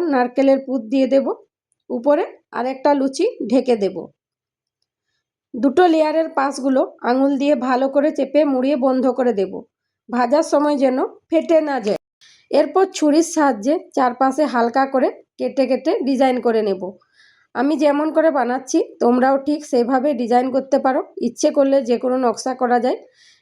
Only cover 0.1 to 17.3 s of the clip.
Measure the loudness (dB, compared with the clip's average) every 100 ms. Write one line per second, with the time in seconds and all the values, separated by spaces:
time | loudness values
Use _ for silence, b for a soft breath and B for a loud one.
0.1 | 0 0 2 2 2 0 -6 -2 0 2
1.1 | 2 0 -6 _ _ _ _ -10 -4 0
2.1 | 0 0 -8 _ -8 -6 -2 0 2 0
3.1 | -2 -4 -4 -2 0 0 0 0 -4 -14
4.1 | _ _ _ _ _ _ _ _ _ _
5.1 | _ _ _ _ -2 0 4 4 4 2
6.1 | 0 -2 -2 -4 -2 -2 0 -2 -4 -2
7.1 | 0 2 0 0 0 0 0 0 0 0
8.1 | -2 -2 2 2 0 0 0 0 0 0
9.1 | 0 0 0 -4 -6 -16 _ _ _ -8
10.1 | -4 0 2 2 0 0 2 0 0 -4
11.1 | -8 -2 -2 2 0 2 -4 -2 -4 _
12.1 | _ b b b 0 2 2 0 2 2
13.1 | 2 2 2 0 0 -2 -2 -2 -2 -2
14.1 | 2 0 0 -2 0 0 0 0 0 -2
15.1 | -4 -18 -8 -6 -2 0 0 -2 -2 0
16.1 | 0 2 2 0 0 0 -4 -6 -14 b
17.1 | b b